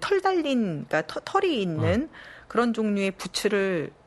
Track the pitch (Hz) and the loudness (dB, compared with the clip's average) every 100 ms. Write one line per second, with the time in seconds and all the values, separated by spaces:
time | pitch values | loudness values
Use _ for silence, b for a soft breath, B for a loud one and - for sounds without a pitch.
0 | - 392 381 370 294 262 208 151 143 151 | 0 0 2 0 2 0 0 -2 -2 -2
1 | 165 - - 392 392 277 190 156 160 196 | -2 -6 -2 0 2 0 0 0 2 2
2 | 311 B B B B 220 240 226 220 202 | 0 B B B B 0 0 2 0 0
3 | 196 190 - - 208 202 196 175 139 - | -2 -4 -8 -2 0 2 0 -2 -4 -10